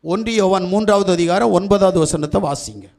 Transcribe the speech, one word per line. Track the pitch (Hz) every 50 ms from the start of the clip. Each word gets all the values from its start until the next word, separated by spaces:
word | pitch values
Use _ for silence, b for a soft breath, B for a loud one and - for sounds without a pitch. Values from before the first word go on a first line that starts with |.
ஒன்று | - 156 175 208 226 226 226
யோவான் | 220 196 185 190 190 185
மூன்றாவது | 180 185 208 220 208 208 202 196 180
அதிகாரம் | 180 170 170 170 175 196 226 233
ஒன்பதாவது | 196 175 190 202 202 202 196 190 180 185
வசனத்தை | 156 147 - 160 151 147 - -
வாசிங்க. | 190 147 143 - - - 107 101 95 95 _